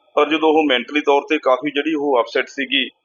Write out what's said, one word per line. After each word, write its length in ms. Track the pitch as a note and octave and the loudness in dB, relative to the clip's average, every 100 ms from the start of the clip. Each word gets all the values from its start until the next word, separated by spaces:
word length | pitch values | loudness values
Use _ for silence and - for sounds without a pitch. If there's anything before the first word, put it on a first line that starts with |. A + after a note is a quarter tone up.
| _ - | _ -2
ਪਰ 140 | D3 | 0
ਜਦੋਂ 200 | D#3 D#3 | 2 2
ਉਹ 140 | D#3 D3+ | 2 2
ਮੈਂਟਲੀ 320 | B2+ A#2 D3 | 0 0 0
ਤੌਰ 200 | D3 C#3 | 2 2
ਤੇ 160 | C#3 D#3 | 2 -2
ਕਾਫੀ, 340 | C3 B2+ D3 | 0 0 0
ਜਿਹੜੀ 220 | C#3 D3 | -4 -4
ਉਹ 280 | D#3 C#3+ B2+ | -2 0 0
ਅਪਸੈਟ 260 | A2 C3+ B2 | 0 -2 -4
ਸੀਗੀ, 420 | - C3 C3+ B2 - | -6 -4 -2 -4 -8